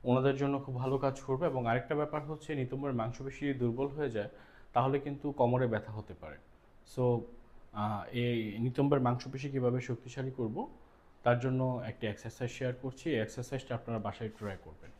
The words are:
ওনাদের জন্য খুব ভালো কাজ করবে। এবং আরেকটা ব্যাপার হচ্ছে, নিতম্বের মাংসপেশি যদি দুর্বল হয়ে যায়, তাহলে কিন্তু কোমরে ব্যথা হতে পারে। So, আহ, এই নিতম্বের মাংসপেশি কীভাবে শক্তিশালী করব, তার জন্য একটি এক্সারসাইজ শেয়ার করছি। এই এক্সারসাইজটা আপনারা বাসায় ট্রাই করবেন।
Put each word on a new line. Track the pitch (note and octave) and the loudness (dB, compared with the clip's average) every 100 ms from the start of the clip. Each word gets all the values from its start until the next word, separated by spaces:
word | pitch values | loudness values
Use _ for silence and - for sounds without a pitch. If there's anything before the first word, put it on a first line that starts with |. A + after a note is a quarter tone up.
| B2+ | 4
ওনাদের | B2+ C#3 C3+ | 4 6 4
জন্য | C#3 C#3 C#3 | 2 0 -2
খুব | B2+ | -2
ভালো | C3 C3+ C3+ | 0 2 2
কাজ | C3 - | 0 -4
করবে। | C3 E3+ | 0 2
এবং | C3 A#2+ | 2 2
আরেকটা | A#2+ - D3 | 2 2 0
ব্যাপার | D3 D3+ C#3+ | 0 -2 -4
হচ্ছে, | D3+ - D3 | -8 -4 -2
নিতম্বের | B2+ C#3 C#3+ B2 | -2 -2 -2 0
মাংসপেশি | A2+ A#2+ C3+ - C#3+ | -2 -4 -8 -4 -2
যদি | C3 | 2
দুর্বল | A#2+ A#2 C#3 D3 | 0 0 -2 0
হয়ে | C#3+ A2 | -2 -2
যায়, | G2+ - - - - - | -4 -8 -20 -20 0 2
তাহলে | C3 C#3 C#3 | 4 2 0
কিন্তু | C#3 D3 C#3+ | -4 -4 4
কোমরে | A#2+ B2+ B2 | 4 6 4
ব্যথা | A2 - G#2+ | 2 -2 -10
হতে | - F2 | -10 -12
পারে। | D#2 C#2+ - - - - - - | -14 -16 -20 -20 -20 -20 -10 2
So, | B2 A#2+ - - - - - | 4 4 0 -16 -20 -20 -12
আহ, | G#2 G#2+ G#2 - B2 | -2 -2 -2 -4 0
এই | A#2+ A#2 A2 G#2 B2+ | 2 2 0 0 0
নিতম্বের | B2 C#3 C#3 B2 | 2 4 6 4
মাংসপেশি | B2 C3 C3+ C#3 | 2 -2 -8 -4
কীভাবে | C3+ B2 B2+ B2+ | 2 2 2 -2
শক্তিশালী | A#2 B2 C3+ C3 B2+ | -6 -6 -6 -6 -2
করব, | A2+ C#3 C#4 - - - - - | -4 -2 -6 -10 -20 -20 -20 0
তার | B2 A#2+ | 4 4
জন্য | B2+ B2+ B2+ B2 G#2+ | 4 2 2 0 -6
একটি | - A2 | -4 -4
এক্সারসাইজ | G2+ A2+ - A#2+ - | -4 -10 -6 -6 -2
শেয়ার | B2+ B2 | -4 -2
করছি। | C3+ B2+ E3 | -6 -4 0
এই | B2 G#2+ | 0 0
এক্সারসাইজটা | - A#2 C3 - A#2 | -4 -6 -6 -4 -6
আপনারা | - A2+ G2+ | -2 -2 -2
বাসায় | - A2 - | -4 -8 -6
ট্রাই | G#2 F#2+ D#2+ | -6 -6 -12
করবেন। | D#2 G2 | -18 -18